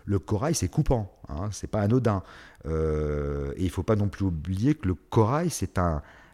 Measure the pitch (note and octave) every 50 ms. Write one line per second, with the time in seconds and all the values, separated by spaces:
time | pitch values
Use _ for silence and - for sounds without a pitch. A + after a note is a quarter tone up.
0 | - - G2+ G2 - - G2+ G2 A2+ D#3 E3+ - - - - - D3+ - C#3 A#2
1 | G#2 F#2 - _ - - C#2 D2+ F#2+ G#2+ G2 - - - - A2 G2+ G2+ A2+ C3
2 | A#2 A#2 G#2 F#2+ - - - - - - - - - D2 D#2+ D#2+ D#2+ D#2 D#2 D2+
3 | D2+ D2 D2 D2 C#2+ C#2+ C#2+ C#2+ C#2+ C#2 C#2 - F2+ F2+ - - E2+ - A2 G#2
4 | G#2 G2+ - - G2 F#2+ E2+ D#2 D2 - F#2+ F#2+ G#2+ C#3 D3+ - - G2 F2+ -
5 | - _ - A#2 A2 G#2 C3 D3+ F3 F3 - - G2 F2+ - - F2+ F2 D#2+ D2
6 | - - - - - -